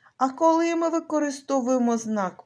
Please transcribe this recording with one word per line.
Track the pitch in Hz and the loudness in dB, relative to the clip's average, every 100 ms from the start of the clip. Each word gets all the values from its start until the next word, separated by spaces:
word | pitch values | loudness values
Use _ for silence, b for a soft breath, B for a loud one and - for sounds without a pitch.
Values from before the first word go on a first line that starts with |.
| b - | b -4
А | 262 | -4
коли | 262 330 330 339 330 | 2 4 4 2 0
ми | 330 | -2
використовуємо | 330 320 302 294 277 - 269 240 254 240 233 | -2 -2 -2 -2 -4 -4 -2 0 0 2 0
знак | 220 214 185 - | -2 -2 -4 -6